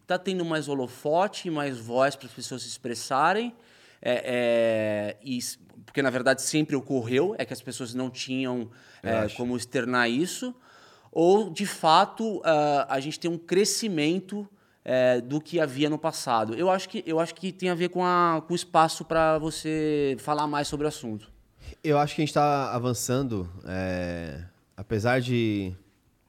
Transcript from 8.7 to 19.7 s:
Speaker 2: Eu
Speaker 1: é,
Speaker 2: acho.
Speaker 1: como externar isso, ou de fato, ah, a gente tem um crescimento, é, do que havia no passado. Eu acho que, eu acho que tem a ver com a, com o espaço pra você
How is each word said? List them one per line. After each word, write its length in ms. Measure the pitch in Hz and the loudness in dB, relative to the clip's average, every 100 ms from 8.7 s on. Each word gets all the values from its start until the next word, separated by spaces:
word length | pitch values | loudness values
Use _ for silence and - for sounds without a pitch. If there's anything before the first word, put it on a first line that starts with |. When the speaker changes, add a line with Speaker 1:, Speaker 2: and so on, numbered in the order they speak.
| - - - | -12 -20 -10
Speaker 2:
Eu 60 | - | -4
Speaker 1:
é, 80 | 113 | -2
Speaker 2:
acho. 180 | 107 - | -2 -4
Speaker 1:
como 180 | 123 123 | -4 -4
externar 540 | 117 135 120 123 117 | -4 -4 0 2 2
isso, 440 | 123 180 - 254 247 _ - - - - | 2 -2 -4 -8 -10 _ -20 -20 -20 -6
ou 360 | - 170 202 196 | 2 6 6 2
de 160 | 160 196 | -4 -6
fato, 760 | - 165 165 196 - 226 190 | 0 6 6 4 0 -4 0
ah, 440 | 165 151 147 143 131 | 2 4 4 2 0
a 100 | 135 | -2
gente 180 | 143 - | -4 -4
tem 120 | 170 | -4
um 60 | 165 | -4
crescimento, 1080 | - 185 202 - 226 160 151 185 185 208 202 _ _ _ | 0 2 2 0 -2 0 2 0 -4 -10 -10 _ _ _
é, 380 | - 127 127 123 | -2 4 4 4
do 180 | 120 147 | 0 -4
que 200 | - 170 | -2 -2
havia 300 | 151 131 151 | 0 0 0
no 80 | 151 | 0
passado. 560 | 160 - 131 113 110 113 | -2 -4 0 0 0 0
Eu 140 | 185 | 2
acho 200 | 190 - | 0 -2
que, 140 | 220 - | -8 -2
eu 140 | 160 | 0
acho 160 | 165 - | 0 -4
que 160 | 185 | -8
tem 160 | 185 180 | -4 -2
a 60 | 170 | 0
ver 140 | 180 | -2
com 140 | 180 | 0
a, 400 | 180 175 170 160 156 | 2 4 4 2 0
com 40 | |
o 20 | 175 | -4
espaço 500 | - 165 160 - 160 | 2 4 4 2 -2
pra 320 | 165 160 156 | 2 4 2
você 800 | 156 - 156 | 0 -4 -4